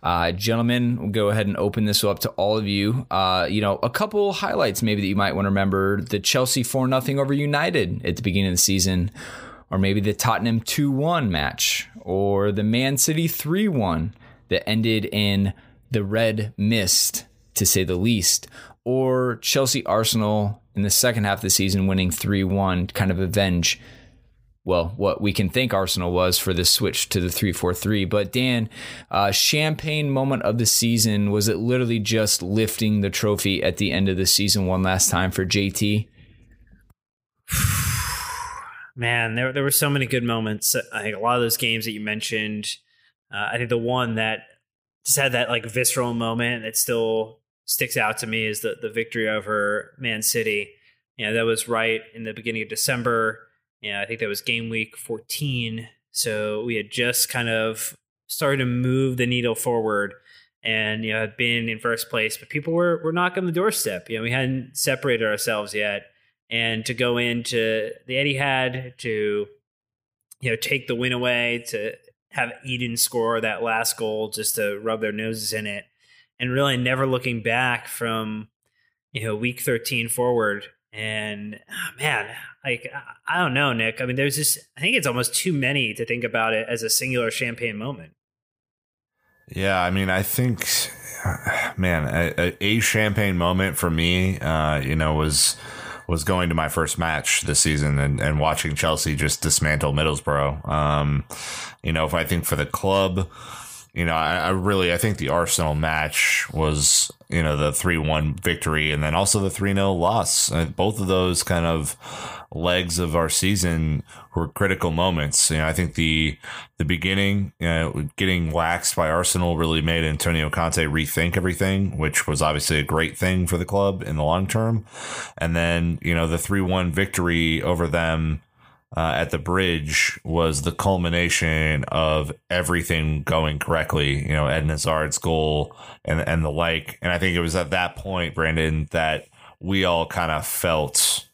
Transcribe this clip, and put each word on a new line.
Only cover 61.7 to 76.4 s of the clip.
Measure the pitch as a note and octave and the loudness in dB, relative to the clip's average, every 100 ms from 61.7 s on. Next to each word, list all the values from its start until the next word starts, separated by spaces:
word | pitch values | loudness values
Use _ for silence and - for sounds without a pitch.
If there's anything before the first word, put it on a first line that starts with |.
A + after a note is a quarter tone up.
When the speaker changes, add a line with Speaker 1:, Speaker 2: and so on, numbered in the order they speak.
| A2 | -4
Speaker 2:
first | A#2+ A2+ - | -2 -4 -2
place, | A#2+ A2 - | -2 -2 -4
but | - | -8
people | D3+ D3+ | -6 -2
were, | E3 F3 E3 | 0 0 0
were | D#3+ | -2
knocking | E3 F3+ F3+ | 0 0 0
the | F3+ | -2
doorstep. | E3 G3+ G#3+ - F#2 - | 0 0 -2 -4 -6 -6
You | A2 | -4
know, | |
we | A#2 | -2
hadn't | B2+ C3 C3 B2 - | 0 0 -2 -6 -4
separated | - C3 C#3+ A#2 A2 | -2 0 0 0 0
ourselves | G#2 - A2 G#2 | 0 -2 -2 -2
yet. | G#2 G#2 G2+ - _ _ _ _ | -2 -2 -4 -8 _ _ _ _
And | A2+ A#2 A2+ A2 | -2 -2 -2 -4
to | |
go | A#2 B2 A#2+ | -2 0 2
into | A#2+ A#2+ A#2 B2 A2+ A2 G#2+ - - | 0 -2 -2 0 0 0 -2 -8 -6
the | |
Etihad, | B2+ C#3+ C3+ C#3 C3 B2+ B2+ B2+ - | -2 0 0 0 0 0 -4 -12 -10
to, | A#2+ A2 G#2+ G#2 G2+ - _ _ _ _ _ _ _ - | -4 -2 0 -2 -4 -12 _ _ _ _ _ _ _ -6
you | B2+ | -2
know, | |
take | A2+ - C#3 - | -2 0 -2 -2
the | |
win | A#2+ B2+ | -2 0
away, | B2 B2 A#2+ A#2+ A#2+ A#2 | 0 0 0 0 -2 -6
to | A2 G#2+ - _ _ _ | -6 -6 -10 _ _ _
have | - A#2+ - | -4 -4 -6
Eden | C3+ B2 B2 A#2 | -8 -4 -4 -2
score | - B2 A2+ A2+ | -2 0 0 0
that | A2 G2 | -2 -2
last | A#2 A2+ A2+ - | -2 0 -2 -2
goal | A2 G#2+ A2 | -4 -2 -4
just | G#2+ G#2+ | -4 -4
to | - G#2 G#2 | -2 -2 -2
rub | A2 A2 | -4 -2
their | G#2+ | -4
noses | G#2 A2 A2 G#2+ | -4 -6 -6 -6
in | A2 G#2+ | -6 -6
it, | G2+ - _ _ - _ | -10 -14 _ _ -20 _
and | _ | _